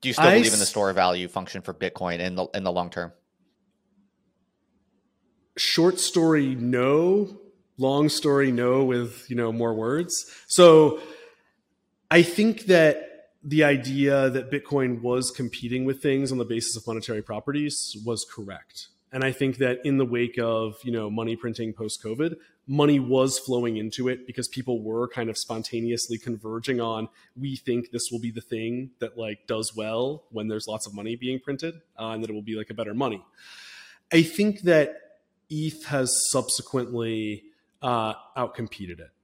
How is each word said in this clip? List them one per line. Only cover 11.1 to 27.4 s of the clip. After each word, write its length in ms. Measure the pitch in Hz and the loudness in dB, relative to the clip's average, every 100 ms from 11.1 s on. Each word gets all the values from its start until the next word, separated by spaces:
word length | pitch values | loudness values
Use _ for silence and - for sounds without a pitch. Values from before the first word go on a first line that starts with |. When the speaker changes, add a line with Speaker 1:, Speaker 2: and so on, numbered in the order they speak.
| - - _ _ _ _ _ _ _ _ | -18 -20 _ _ _ _ _ _ _ _
Speaker 2:
I 120 | 170 | 4
think 440 | 170 - 220 220 - | 4 4 2 0 4
that 680 | 180 156 143 - - - _ | 6 6 4 -6 -18 -20 _
the 200 | 147 151 | -2 4
idea 680 | 151 139 123 135 139 139 135 | 4 4 0 0 2 4 2
that 200 | 127 123 | 0 -4
Bitcoin 520 | 143 - 143 131 120 | -6 -2 -2 0 -2
was 280 | 120 123 123 | -2 -2 -2
competing 540 | - 123 - 120 127 | -6 -8 -6 -6 -4
with 160 | 131 135 | -2 -2
things 320 | 151 135 139 | 0 0 0
on 60 | 135 | -2
the 80 | 120 | -2
basis 280 | 117 117 | -4 -4
of 120 | 110 113 | -8 -6
monetary 340 | 113 107 107 | -8 -6 -8
properties 720 | 104 107 120 143 147 143 - 107 | -6 -8 -4 -4 -4 -6 -10 -10
was 220 | 110 110 | -6 -6
correct. 640 | - - 98 92 _ - - _ _ | -8 -12 -14 -14 _ -20 -20 _ _
And 100 | 131 | -4
I 100 | 131 | -4
think 260 | 127 135 123 | 0 -2 2
that 260 | 131 127 | 0 2
in 140 | 147 139 | 2 2
the 80 | 131 | 2
wake 320 | 120 120 123 | 2 -2 0
of, 400 | 117 113 113 107 | 0 0 -2 -6
you 80 | 127 | -4
know, 200 | 117 107 | -4 -2
money 260 | 107 113 113 | -4 -4 -4
printing 380 | 120 113 113 | -6 -6 -6
post-covid, 640 | 110 107 - 110 113 160 160 _ _ - | -6 -8 -8 -8 -4 -4 -4 _ _ -4
money 320 | 139 147 143 | 2 6 6
was 400 | 123 131 131 131 | 4 4 4 0
flowing 380 | - 123 120 110 | -2 0 0 -2
into 320 | 110 - 127 | -4 -4 -4
it 180 | 127 127 | -4 -8
because 220 | 123 120 | -10 -8
people 340 | - 127 120 | -8 -4 -4
were 240 | 107 113 120 | -4 -4 -4
kind 240 | - 113 | -4 -6
of 80 | 107 | -6
spontaneously 800 | - 113 107 117 117 117 - 117 | -8 -8 -6 -4 -4 -4 -4 -8
converging 600 | - 110 110 113 117 123 | -8 -10 -8 -8 -4 -2
on, 280 | 117 110 110 _ _ | -2 -4 -8 _ _
"We 180 | - | -10